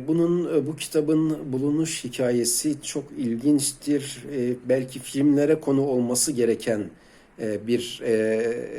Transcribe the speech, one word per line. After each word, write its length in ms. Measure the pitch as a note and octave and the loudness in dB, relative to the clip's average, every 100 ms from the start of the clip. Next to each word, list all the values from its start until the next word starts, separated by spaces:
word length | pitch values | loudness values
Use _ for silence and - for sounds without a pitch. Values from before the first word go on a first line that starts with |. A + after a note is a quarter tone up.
| C3 | 0
bunun, 480 | E3 E3+ F3 D#3 D#3 | 2 4 2 2 0
e, 120 | C3+ | 0
bu 80 | D#3+ | -4
kitabın 800 | - D#3+ D3 D#3 D#3 D3+ D3 | -2 0 2 4 2 0 -4
bulunuş 500 | C3 C#3+ D3+ D#3+ - | -2 0 0 0 -4
hikayesi 800 | - - B2 A#2+ A#2 - D3+ C#3+ | -6 -2 0 2 0 0 -2 -4
çok 200 | - D3+ C#3 - | -6 -8 -8 -4
ilginçtir. 1080 | A#2+ A2+ C#3 D3 - - D3 D3 - - - C#3+ | -4 0 4 4 2 -4 -2 -2 -2 -10 -8 -4
E, 180 | B2 B2 B2 | -2 -2 0
belki 300 | C3 B2+ B2+ | 0 0 -8
filmlere 600 | - C3+ D3 C#3+ D3 D#3 | -6 2 4 4 4 2
konu 220 | C#3+ C#3 | 2 2
olması 500 | C#3 B2+ A#2+ B2 - | 2 2 2 0 0
gereken, 580 | B2+ A#2 A2 - G#2+ F#2 - - - - - | 2 2 2 0 -2 -4 -12 -20 -20 -20 -8
e, 280 | A2+ G#2 G#2+ | -6 -4 0
bir, 340 | A#2+ - - B2+ | -2 -2 -6 0
e, 640 | A2 A2 A2 A#2 A#2+ A#2+ | 2 2 0 0 -4 -6